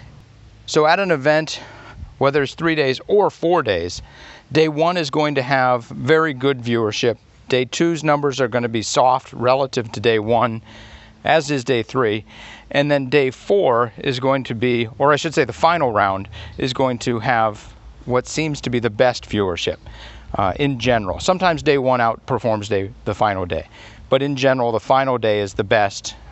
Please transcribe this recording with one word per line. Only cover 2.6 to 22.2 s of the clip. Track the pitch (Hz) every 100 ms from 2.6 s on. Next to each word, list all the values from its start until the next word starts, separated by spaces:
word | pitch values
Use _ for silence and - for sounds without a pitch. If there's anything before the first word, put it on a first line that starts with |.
| 165 151
days | 135 131 -
or | 208 175
four | - 165 175
days, | 117 87 87 - - - - - -
day | 143 160
one | 151 170 180
is | 147
going | 151 151 139
to |
have | 127 135 127 123 117
very | 139 123 160 160
good | 127 135 131
viewership. | 117 117 107 - 120 110 _ - -
Day | 127
two's | 120 - 170 160
numbers | 151 147 143 127
are | 123
gonna | 120 120
be | 113
soft | 101 147 127 131 -
relative | - 123 135 135 127 113
to | 110
day | 113 113
one, | 107 117 120 113 - - - - - -
as | - 160 139
is | 139
day | 120 120
three. | - 131 113 107 - - - - -
And | 143 143
then | 143 127
day | 147 131
four | - - 202 147 117 120 -
is | 143 123
going | 135 135
to | 123
be, | 113 123 117 113 -
or | 139
I | 147
should | 165
say | 151 120
the |
final | - 165 175 131
round, | 104 98 95 95 - - -
is | 135
going | 127 131 120
to | 127 120
have | 127 117 110 104 - - - -
what | - 123 -
seems | - 160 143
to | 131
be | 123
the | 113
best | 104 127 117 -
viewership, | 104 95 85 - - - - - - - -
uh, | 95 -
in | 143 123
general. | 120 117 95 82
Sometimes | - 185 180 151
day | 147 143
one | 127 123
outperforms | 117 113